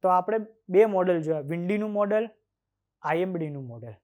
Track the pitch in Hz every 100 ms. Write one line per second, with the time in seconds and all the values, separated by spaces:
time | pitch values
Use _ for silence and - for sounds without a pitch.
0 | 190 180 180 220 214 _ _ 185 220 190
1 | 185 175 156 160 143 165 175 208 214 202
2 | 202 214 226 _ _ _ _ _ _ _
3 | 151 165 185 180 156 143 131 117 117 107